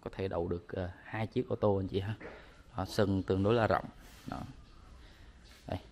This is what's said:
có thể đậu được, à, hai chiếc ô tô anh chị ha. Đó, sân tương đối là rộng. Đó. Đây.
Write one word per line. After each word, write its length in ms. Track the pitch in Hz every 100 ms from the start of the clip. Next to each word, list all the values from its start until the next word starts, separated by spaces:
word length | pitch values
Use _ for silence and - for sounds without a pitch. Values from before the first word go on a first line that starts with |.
có 60 | - -
thể 120 | 95
đậu 200 | 90 87
được, 240 | 87 -
à, 160 | - 92 92
hai 220 | - 107 110
chiếc 220 | - -
ô 80 | -
tô 240 | 107 98
anh 80 | 95
chị 120 | 95
ha. 140 | 98 107 - - - - - -
Đó, 80 | 95
sân 340 | - 101 98
tương 200 | 90 95
đối 120 | 98
là 120 | 120 107
rộng. 180 | 95 - - - - -
Đó. 100 | - - - - - - - - - - - - - -
Đây. 100 | - -